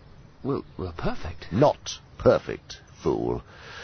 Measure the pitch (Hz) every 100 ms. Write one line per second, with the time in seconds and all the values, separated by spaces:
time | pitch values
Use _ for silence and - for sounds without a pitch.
0 | - - - - 120 131 - - 90 85
1 | 170 254 - - - 92 143 - - -
2 | - - - 95 - 53 - - - -
3 | 85 57 58 60 - - - -